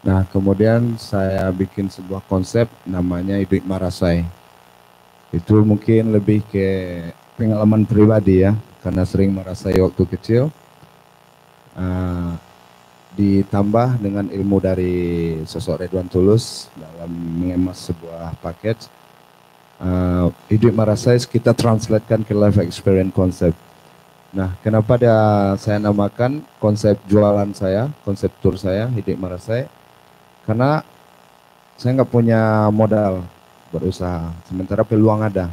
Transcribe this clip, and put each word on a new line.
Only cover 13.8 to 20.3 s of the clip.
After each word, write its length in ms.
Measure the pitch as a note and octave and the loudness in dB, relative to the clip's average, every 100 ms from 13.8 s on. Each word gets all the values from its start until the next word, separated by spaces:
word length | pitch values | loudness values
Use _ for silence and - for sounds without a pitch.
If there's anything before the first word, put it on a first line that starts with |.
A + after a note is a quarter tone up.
| B2+ B2 | 2 0
dengan 320 | G2+ G2+ G2+ | -2 -4 -4
ilmu 320 | G2 G2 G2 | -4 0 0
dari 320 | F#2 F#2 F2+ F2+ F2 E2+ E2 D#2+ D#2 | 0 0 0 -2 -2 -2 -4 -6 -8
sosok 320 | E2 F2 D#2 | -8 -6 -6
Ridwan 320 | F2+ F#2 F2+ | -4 -6 -2
Tulus 560 | F#2 F#2+ A2+ A#2+ - - - | 2 4 4 0 -14 -18 -20
dalam 320 | D#2+ E2 E2+ | -20 -16 -12
mengemas 720 | E2+ E2+ E2 F2+ F2+ F2+ F2+ - | -10 -8 -4 -4 -2 -4 -6 -10
sebuah 480 | F2 E2+ E2 E2+ D#2 | -10 -10 -12 -12 -10
paket. 320 | F2 E2 G#2+ A2+ - _ - - - _ _ _ _ _ | -12 -8 -6 -6 -10 _ -20 -20 -20 _ _ _ _ _
Eh, 460 | F#2 F#2 F2+ F2+ F2+ | -4 -2 0 0 0